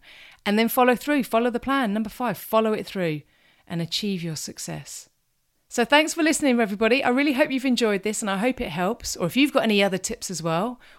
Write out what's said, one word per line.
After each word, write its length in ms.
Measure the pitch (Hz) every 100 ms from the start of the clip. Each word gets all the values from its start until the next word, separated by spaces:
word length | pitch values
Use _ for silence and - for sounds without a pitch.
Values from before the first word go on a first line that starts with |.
| - - - - -
and 140 | 208
then 80 | 226
follow 280 | - 247 247
through, 280 | - 294
follow 260 | 233 226 240
the 120 | 233
plan. 320 | 247 269 240
Number 160 | 208 214
five, 280 | - 247 185
follow 360 | - 220 220
it 120 | 214 202
through 360 | 196 175 151 - _ _ _ -
and 140 | 170
achieve 400 | 165 - 214 190
your 140 | 165 151
success. 720 | - - - 156 143 - - _ _ _ _ _ _
So 160 | - 233
thanks 300 | 285 311 330
for 80 |
listening, 360 | 320 - 285 240
everybody. 440 | 220 196 220 262
I 60 | -
really 240 | 247 285
hope 180 | 254 302
you've 120 | 262
enjoyed 380 | 269 240 226 202
this 200 | 214 214
and 80 | 208
I 80 | 196
hope 220 | 240 254
it 100 | 233
helps. 460 | 165 180 240 - -
Or 120 | 175
if 100 | 247
you've 160 | 277
got 100 | 262
any 200 | - 208
other 160 | 196 185
tips 320 | - 220 -
as 100 | 175
well, 380 | 165 160 220 247 -